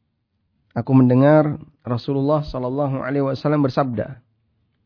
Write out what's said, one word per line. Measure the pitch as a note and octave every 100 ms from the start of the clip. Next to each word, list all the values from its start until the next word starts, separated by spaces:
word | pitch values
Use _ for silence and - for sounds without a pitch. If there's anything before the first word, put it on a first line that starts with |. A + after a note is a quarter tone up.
| _ _ _ _ _ _ _ A#2+
Aku | A#2
mendengar | C3 B2+ B2+ C#3 D#3 D3+ D3+ - _
Rasulullah | - A#2+ - C#3 C#3 D3+ D3
sallallahu | C3 B2+ C3+ C#3+ C3+
alaihi | B2 C#3+ C3+
wasallam | C3+ D3 D3+ C#3
bersabda, | C3 C3+ A2 - - _ _ _ _ _ _